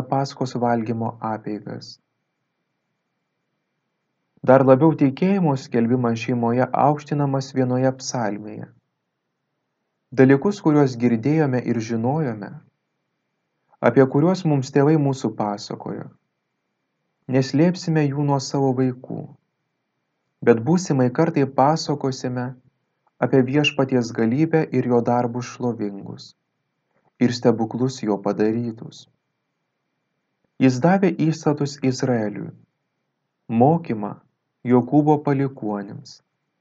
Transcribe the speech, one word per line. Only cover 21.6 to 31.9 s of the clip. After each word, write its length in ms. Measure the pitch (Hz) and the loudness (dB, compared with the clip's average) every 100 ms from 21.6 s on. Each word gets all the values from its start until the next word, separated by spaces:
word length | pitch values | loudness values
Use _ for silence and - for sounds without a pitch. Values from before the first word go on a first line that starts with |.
| 139 160 - 147 135 131 127 123 123 127 _ _ _ _ _ - | 2 0 -4 -4 -4 -6 -6 -6 -8 -10 _ _ _ _ _ -4
apie 200 | 123 135 | 2 2
Viešpaties 720 | 123 147 147 - 131 127 117 - | 2 2 0 0 0 0 -2 -2
galybę 480 | 113 135 160 - - | 0 2 2 0 0
ir 160 | 127 120 | -2 2
jo 140 | 120 | 0
darbus 500 | 120 120 120 120 117 | 2 0 -2 -4 -10
šlovingus, 800 | - 123 107 104 98 110 - - _ _ _ _ _ _ _ _ - | -6 -6 -4 -8 -8 -14 -16 -18 _ _ _ _ _ _ _ _ -2
ir 160 | 123 120 | 0 2
stebuklus 640 | 120 113 110 117 131 127 | 0 2 -2 -2 -4 -4
jo 140 | 107 98 | -4 -2
padarytus. 840 | 101 101 107 113 117 113 - - - _ _ _ _ _ _ _ _ _ _ _ _ _ _ - | -2 0 0 0 -6 -10 -16 -20 -20 _ _ _ _ _ _ _ _ _ _ _ _ _ _ 2
Jis 200 | 131 127 | 2 4
davė 320 | 170 190 190 - 156 | 2 4 2 2 -2
įstatus 500 | 156 156 147 139 - | 0 -2 -2 -4 -2
Izraeliui, 720 | 131 | -4